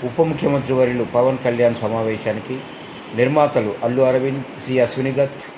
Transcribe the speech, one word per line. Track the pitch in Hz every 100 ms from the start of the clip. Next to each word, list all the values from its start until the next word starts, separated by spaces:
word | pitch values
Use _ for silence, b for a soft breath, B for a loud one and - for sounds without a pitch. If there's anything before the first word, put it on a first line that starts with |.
| 123
ఉప | 117
ముఖ్యమంత్రి | 165 151 160 139 127
వర్యులు | 131 127 123
పవన్ | 113 120 127 131
కళ్యాణ్ | 127 120 120 113
సమావేశానికి | 110 113 113 110 117 107 107 131 - - - - - 113
నిర్మాతలు | 127 151 147 135 107 98
అల్లు | 117 123
అరవింద్, | 131 131 131 135 123 - -
సి | 127
అశ్విని | 120 131 131
దత్ | 135 139 - -